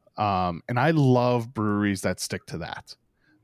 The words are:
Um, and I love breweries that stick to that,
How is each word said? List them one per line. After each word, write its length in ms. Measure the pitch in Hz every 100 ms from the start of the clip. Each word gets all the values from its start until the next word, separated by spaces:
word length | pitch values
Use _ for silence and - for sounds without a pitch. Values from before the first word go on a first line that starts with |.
| _ -
Um, 460 | 104 92 90 85 -
and 100 | 120
I 140 | 143
love 600 | 165 135 123 123 123 117
breweries 500 | 120 107 104 104 95
that 180 | 98 90
stick 260 | - 95 -
to 120 | 82
that, 360 | 82 - - - _ _ _ _